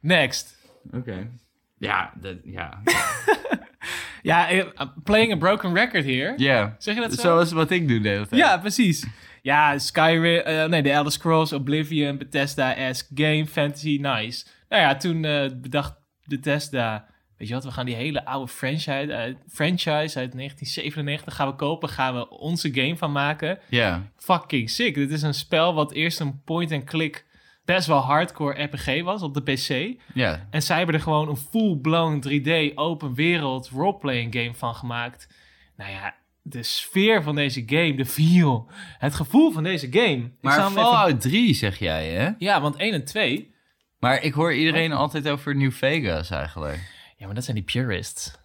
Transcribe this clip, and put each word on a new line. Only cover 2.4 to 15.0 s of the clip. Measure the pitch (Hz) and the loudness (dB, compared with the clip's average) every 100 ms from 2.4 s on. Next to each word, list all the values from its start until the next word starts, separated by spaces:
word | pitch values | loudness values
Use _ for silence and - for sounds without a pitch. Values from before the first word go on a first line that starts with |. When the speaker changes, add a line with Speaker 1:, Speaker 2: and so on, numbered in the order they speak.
Speaker 2:
ja. | - 92 82 - | -14 -12 -10 -6
Speaker 1:
<laughs> | 104 - - - - 403 - - - _ - - - - | -2 0 0 -2 0 0 0 -6 -8 _ -12 -10 -12 -8
Ja, | - 165 170 | 2 4 4
eh, | 185 170 - 135 - | 2 0 -6 -10 -8
playing | 156 214 226 | 2 4 4
a | 190 | 4
broken | 175 208 190 | 2 2 2
record | 175 247 208 | 2 2 0
here. | 139 127 151 254 | 0 0 -2 0
Speaker 2:
Ja. | 139 127 104 110 | 4 4 2 -4
Speaker 1:
Zeg | - | -4
je | 214 | -2
dat | 233 | -2
zo? | 156 | 2
Speaker 2:
Zoals | 180 165 170 | 4 6 4
wat | 165 156 | 2 2
ik | 180 156 | 2 2
doe | 117 | 2
de | 104 | 2
hele | 101 104 | 0 0
tijd. | 254 | 4
Speaker 1:
Ja, | 254 180 | 6 4
precies. | 196 196 214 151 131 - - - | 0 2 2 2 -4 -12 -20 -10
Ja, | 135 147 151 143 | 2 4 6 4
Skyrim, | - - 160 165 165 170 | -2 2 4 4 4 2
eh, | - 156 160 | 0 0 2
nee, | 170 | 2
The | 139 | 4
Elder | 147 147 | 2 2
Scrolls, | - 165 160 156 | -2 2 2 2
Oblivion, | 147 131 151 151 160 143 143 | -2 -2 -2 0 0 0 -2
Bethesda-esque | 135 147 139 139 131 - 131 131 - | -4 -2 -2 0 0 0 -2 -4 -8
game, | 135 151 151 151 | 0 2 2 0
fantasy, | - 147 143 151 143 | -2 -2 -2 -4 -2
nice. | 143 120 107 120 - _ _ | 0 -2 -4 -8 -14 _ _
Nou | 220 | 4
ja, | 156 | 4
toen, | 139 | 4